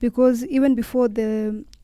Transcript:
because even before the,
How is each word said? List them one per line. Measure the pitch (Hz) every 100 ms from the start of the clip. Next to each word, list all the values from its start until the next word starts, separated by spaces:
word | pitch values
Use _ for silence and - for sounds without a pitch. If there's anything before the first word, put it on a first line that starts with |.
because | 240 - 254 233 262
even | 269 277
before | 240 226 254 240
the, | 208 220 214 214 214 - -